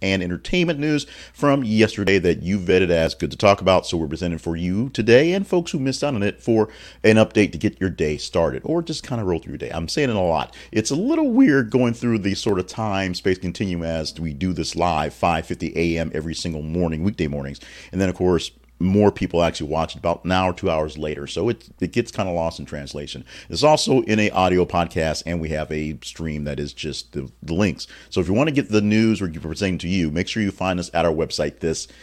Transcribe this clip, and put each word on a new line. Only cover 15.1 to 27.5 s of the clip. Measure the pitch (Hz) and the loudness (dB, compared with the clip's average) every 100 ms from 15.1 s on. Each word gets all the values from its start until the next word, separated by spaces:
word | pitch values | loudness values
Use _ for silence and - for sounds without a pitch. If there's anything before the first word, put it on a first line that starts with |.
five | - 90 87 82 | -2 0 0 -2
fifty | 90 82 - | -6 -6 -2
A | 82 82 | 0 0
M | 82 73 | -2 -6
every | 80 | -6
single | 78 87 78 | -6 -6 -6
morning, | 78 85 87 80 | -4 -2 -2 0
weekday | 90 110 80 | -2 -2 -4
mornings. | 71 69 71 - - - | -4 -8 -12 -18 -20 -8
And | 90 | -2
then, | 95 | -2
of | 87 | 0
course, | 90 85 - - _ - | 2 2 0 -14 _ -4
more | 90 101 104 | 2 4 4
people | - 90 85 | 2 -2 0
actually | 85 80 78 | 0 0 -4
watch | 78 80 - | -2 -4 -4
it | |
about | 85 85 85 | -4 -2 0
an | |
hour, | 92 92 | 0 0
two | 87 90 | 0 -2
hours | 80 78 71 | 0 -2 -4
later. | 76 73 71 | -6 -6 -8
So | - 104 | -2 -2
it, | 117 - - | -2 -8 -6
it | 90 | -4
gets | 120 - | -2 -4
kinda | - 95 | -4 -4
lost | 87 82 - | -2 -4 -6
in | 71 | -12
translation. | 73 71 73 73 67 - - - | -12 -10 -10 -10 -12 -16 -20 -10
It's | 82 | 0
also | 147 151 - 131 | 4 4 4 2
in | 113 107 | 4 2
a | 107 | 2
audio | - 92 90 87 | 4 4 4 2
podcast, | 87 85 85 80 78 - | 0 -2 0 -2 -2 -4
and | 85 | -4
we | 80 | -4
have | 76 76 | -4 -4
a | 78 78 76 | -4 -4 -8
stream | - - 82 76 | -12 -10 -6 -6
that | 71 71 | -6 -6
is | 71 | -8
just | - 78 69 - | -8 -10 -10 -10
the, | 76 65 - | -10 -10 -12
the | 69 | -4